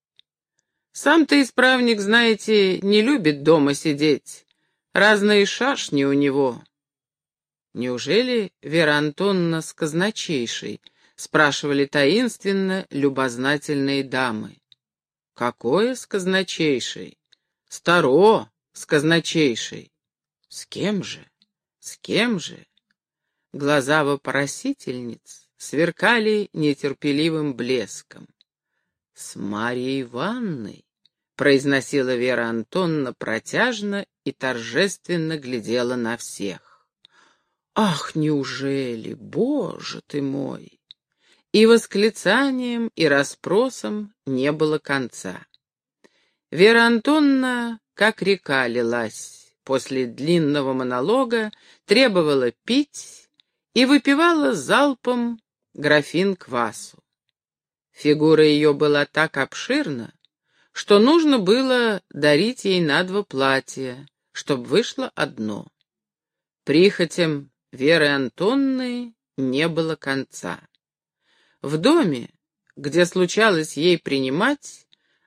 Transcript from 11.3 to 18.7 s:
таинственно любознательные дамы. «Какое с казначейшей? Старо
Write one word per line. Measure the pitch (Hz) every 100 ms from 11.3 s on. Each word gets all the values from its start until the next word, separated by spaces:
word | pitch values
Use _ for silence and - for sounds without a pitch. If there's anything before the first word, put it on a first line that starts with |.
| 156 151 139 147 139 139
таинственно | 147 139 208 247 - 196 196 190 190 -
любознательные | 139 139 135 131 120 135 147 - 143 139 139
дамы. | 135 131 127 110 104 - _ _ _ _ _ _ _
«Какое | - 120 - 117 165 240
с | 254 -
казначейшей? | 202 185 190 185 - 156 127 - - 90 - _ _ _ _ _
Старо | - - 175 147 143 208 185 107 _ _